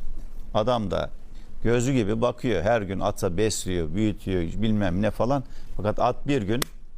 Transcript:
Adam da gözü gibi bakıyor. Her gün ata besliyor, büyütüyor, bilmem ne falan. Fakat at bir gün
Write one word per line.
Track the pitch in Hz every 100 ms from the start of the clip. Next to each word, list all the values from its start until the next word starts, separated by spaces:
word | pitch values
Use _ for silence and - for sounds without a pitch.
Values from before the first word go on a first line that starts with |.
| - - - - -
Adam | 107 110 120 98
da | 82 78 - - - - -
gözü | 110 120 123
gibi | 135 95 110
bakıyor. | 120 123 127 98
Her | 90 117
gün | 95 95
ata | 98 - 98 85
besliyor, | 110 - - 90 80 87
büyütüyor, | 107 - - 92 82 -
bilmem | 110 107 98 87
ne | 104
falan. | - 113 139 - - - -
Fakat | 98 -
at | 120 - 139
bir | 143
gün | 98 117 - - -